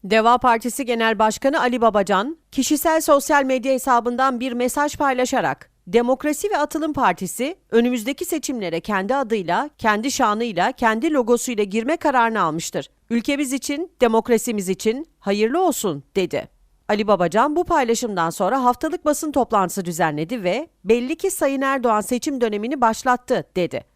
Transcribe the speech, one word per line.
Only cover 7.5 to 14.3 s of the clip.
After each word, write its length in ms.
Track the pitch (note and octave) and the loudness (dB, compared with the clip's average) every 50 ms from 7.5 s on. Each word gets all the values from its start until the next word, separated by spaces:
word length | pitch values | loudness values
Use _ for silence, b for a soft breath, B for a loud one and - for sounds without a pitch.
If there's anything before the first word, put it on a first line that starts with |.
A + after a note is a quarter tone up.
| F#4+ _ _ _ | -6 _ _ _
önümüzdeki 540 | - A3+ A#3 B3 B3 B3 G#3 A#3+ C#4+ - F#4 | 2 2 2 2 0 -2 -4 -6 -6 -6 -6
seçimlere 560 | - F4 D#4 - - C4+ A#3 G3+ E3+ D#3+ E3+ | -6 -4 -6 -4 -6 -6 -4 -4 -4 -4 -6
kendi 340 | - - G#3 F#3+ F#3+ G3 B3+ | -4 -2 -2 -2 0 0 -2
adıyla, 560 | C#4 C4+ G#3+ A3+ G#3+ F#3 D#3+ F3 G3+ C4+ D4 _ _ | -2 0 -2 -2 -4 -2 -2 -2 -2 -2 -4 _ _
kendi 320 | - A3 G#3 G#3 A3 C#4 | 0 0 0 0 0 -4
şanıyla, 640 | - - C4 G#3+ G#3 G#3+ A#3 A#3+ G3+ E3 F3+ A#3 | 0 0 2 2 2 0 -2 -4 -2 0 -2 -2
kendi 400 | C4+ - A#3+ A3+ G#3+ A3 A3+ E4 | -2 0 0 2 2 2 0 0
logosuyla 520 | D4+ C4+ A#3+ G#3+ A#3+ A#3 - - A#3+ G3+ G#3 | 0 0 2 2 2 0 0 -4 -2 -2 -2
girme 320 | G3 F#3 A3+ A3+ B3+ D#4+ | -2 -2 -4 0 0 -2
kararını 440 | E4+ - D#4 C4 B3+ A#3 A3+ A3+ G#3+ | 0 0 2 2 4 2 2 2 0
almıştır. 500 | F3+ D#3+ D3+ E3+ D#3+ - - E3 C3+ - _ _ _ _ | 0 0 0 -4 -6 -6 -6 -8 -8 -8 _ _ _ _
Ülkemiz 420 | A#3 A#3 A3 - C#4+ C#4 D4 B3+ | -4 -2 0 -2 -2 -2 -2 -2
için, 400 | C4 C4+ - - C#4+ C#4+ F4+ F4+ _ _ | -4 -6 -4 -6 -6 -6 -6 -10 _ _
demokrasimiz 680 | B3 A#3 A3+ A3+ A3 - | 2 4 4 2 2 2